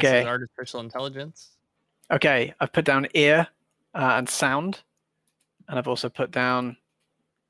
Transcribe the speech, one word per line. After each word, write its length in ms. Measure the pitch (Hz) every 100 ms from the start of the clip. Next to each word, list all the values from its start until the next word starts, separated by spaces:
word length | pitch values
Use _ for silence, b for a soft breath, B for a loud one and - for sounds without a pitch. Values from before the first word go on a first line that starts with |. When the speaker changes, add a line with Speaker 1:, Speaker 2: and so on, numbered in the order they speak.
Speaker 1:
Okay. 140 | 135 123
Speaker 2:
it's 60 | 120
artificial 520 | 123 123 - 127 123
intelligence. 720 | 113 123 139 135 147 - - _ _ _ _ _ -
Speaker 1:
Okay, 440 | 156 156 131 120 -
I've 120 | 139
put 120 | -
down 220 | 156 135 139
ear, 320 | 165 147 156 170 _ _ _ _
uh, 200 | - 131 120
and 120 | 123
sound, 540 | - 143 135 175 190 _ _ _ _ _ _ _ _ -
and 100 | 135
I've 100 | 127
also 200 | 123 127
put 220 | - 131
down 460 | 131 127 127 123 123 _ _ _ _ _ _ _